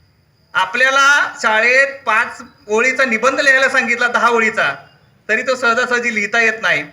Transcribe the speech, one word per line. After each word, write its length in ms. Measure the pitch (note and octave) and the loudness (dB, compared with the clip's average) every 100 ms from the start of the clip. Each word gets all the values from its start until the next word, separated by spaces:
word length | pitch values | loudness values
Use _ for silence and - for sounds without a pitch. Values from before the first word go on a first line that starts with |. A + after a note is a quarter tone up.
| _ _ _ _ _ | _ _ _ _ _
आपल्याला 760 | - A3+ A#3+ C4 C4+ C#4 C#4+ - - | -2 -2 0 2 4 4 4 0 -2
शाळेत 440 | A#3 G#3+ A#3 C4 C#4 C4+ A#3 | -2 2 2 2 2 -2 -2
पाच 360 | A3 A#3+ - A#3+ _ - | -2 -2 -8 -20 _ -4
ओळीचा 360 | A3 B3+ C4 | -2 0 0
निबंध 360 | C4+ A3 C4 D4 | -2 0 0 2
लिहायला 280 | C#4 C4 C4+ | 2 4 2
सांगितला, 400 | C4 A#3 A#3+ B3 | 0 -2 -2 -2
दहा 200 | A#3 A3+ | 0 2
ओळीचा, 460 | A3+ A3 A3 D3+ C3+ - _ _ _ - | 2 0 0 -2 -4 -12 _ _ _ -4
तरी 140 | A3 | -4
तो 120 | B3+ | -2
सहजासहजी 600 | B3+ A#3+ A3+ A#3+ A#3+ A#3+ | -2 0 0 0 -2 -2
लिहिता 260 | G#3+ G3+ A#3 | -4 -2 0
येत 220 | A3+ A3 | 0 0
नाही. 220 | F#3 D3+ D3 | -2 -2 -4